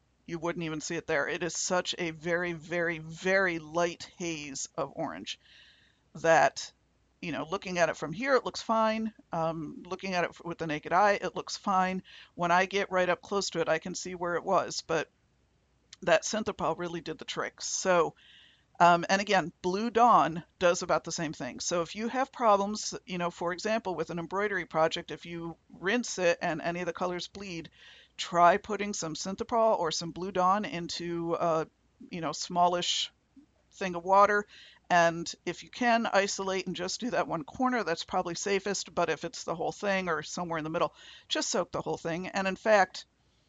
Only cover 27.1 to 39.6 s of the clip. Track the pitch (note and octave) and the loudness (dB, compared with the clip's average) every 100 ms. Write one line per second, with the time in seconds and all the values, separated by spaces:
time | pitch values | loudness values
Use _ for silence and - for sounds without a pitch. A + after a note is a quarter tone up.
27.1 | F3+ - G3 G3+ E3 D#3+ _ - - - | -4 -8 -12 -10 -10 -12 _ -20 -20 -20
28.1 | - - F3 F3 F#3 - G3+ G3+ G3+ E3 | -12 0 6 8 6 0 -4 -4 -4 -6
29.1 | E3 F#3+ F#3+ A3+ A#3 A3 G#3+ E3 - E3+ | -6 -8 -6 -2 2 4 2 0 -2 -6
30.1 | E3+ F#3 F#3 F3+ G3+ G3 E3+ E3+ - E3+ | -8 -6 2 4 2 0 -6 -6 -6 -6
31.1 | E3+ E3+ E3 E3+ D#3+ D#3 _ _ _ - | -4 -2 0 0 0 -2 _ _ _ -12
32.1 | F3 D#3 D#3+ - F3+ F3 F3 F3 - - | -8 -6 -6 -2 4 4 4 0 -2 -4
33.1 | _ _ - _ _ _ - F#3+ F3 F3+ | _ _ -20 _ _ _ -8 -6 -4 4
34.1 | G3 G3+ G#3 G#3 - - _ - F3 E3+ | 6 8 4 -2 -12 -20 _ 2 6 6
35.1 | E3 E3+ - - E3+ E3 - A#3+ A#3 A3+ | 2 -8 -8 -8 -8 -10 -2 2 2 4
36.1 | G3 G3 - F#3+ F#3+ F#3+ F3 F3+ - A#3+ | 2 2 -2 -2 -2 -4 -6 -6 -6 -2
37.1 | E3 D3+ E3 D3 - B3+ B3 D#3+ E3+ - | -2 -2 -4 -6 -2 0 0 -2 -4 -2
38.1 | F#3 F3 E3+ G3+ G3 G3+ F#3+ - D#3+ E3+ | -2 -2 -4 0 0 0 -4 -4 -2 0
39.1 | D3+ E3+ - - E3 | -2 -6 -8 -8 -4